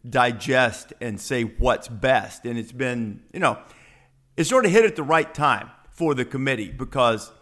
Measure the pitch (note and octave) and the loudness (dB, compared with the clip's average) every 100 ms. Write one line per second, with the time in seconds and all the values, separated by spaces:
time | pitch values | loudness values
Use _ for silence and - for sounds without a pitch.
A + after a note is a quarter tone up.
0 | B2 B2+ B2 A#2 - B2+ B2 - - - | -4 0 0 0 0 2 2 -2 -16 -10
1 | A#2+ G2+ - B2+ A2 - B2 A2+ - A2 | -8 -8 -4 -2 -2 0 0 0 -4 -4
2 | C3 B2+ F#2+ - B2 A#2 A2 B2 C3 B2 | 2 2 0 -10 -8 -8 -8 -6 -4 -4
3 | A2 G2+ _ - D#3 - - - - _ | -6 -10 _ -2 -2 -2 -10 -20 -20 _
4 | _ _ _ - D#3+ B3+ G#3+ G3+ A3 - | _ _ _ -4 2 4 6 6 4 2
5 | C#3+ D#3+ D#3 - D3 G#2 - - - - | 2 2 2 0 2 0 -4 -20 -16 -2
6 | E3 C3 B2 C3+ C3+ B2+ G2+ B2+ C3 C#3 | 0 0 -2 -2 -2 -2 -4 -8 -6 2
7 | A#2+ A2 - - | 2 2 -6 -20